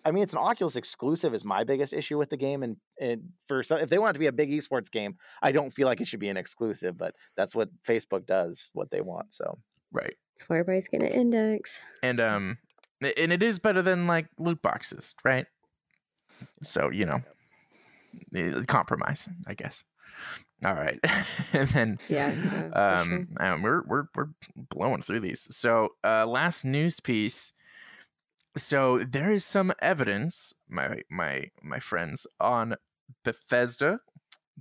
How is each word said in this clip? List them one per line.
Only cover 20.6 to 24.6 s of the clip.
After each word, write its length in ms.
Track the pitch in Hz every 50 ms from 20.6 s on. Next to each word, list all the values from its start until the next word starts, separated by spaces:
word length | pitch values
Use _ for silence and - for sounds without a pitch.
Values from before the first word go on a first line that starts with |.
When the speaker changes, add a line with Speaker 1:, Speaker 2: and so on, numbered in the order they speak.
| -
Speaker 2:
All 120 | 98 95
right. 240 | 76 73 65 60 - -
<laughs> 500 | 165 - 190 190 - - - - - -
And 140 | 143 135 135
then, 280 | - 143 117 113 101 - -
Speaker 3:
Yeah, 240 | - 156 143 143 143
yeah, 380 | - 160 - 196 196 - 160 165
for 80 | -
Speaker 2:
um, 500 | - 101 98 92 90 85 85 87 90 90 - 53
Speaker 3:
sure. 100 | - 85
Speaker 2:
um, 140 | 92 87 76 95
we're, 180 | 110 139 139 -
we're, 160 | 69 113 139 147 - -
we're 140 | - 147 151 151 _ - - -
blowing 460 | -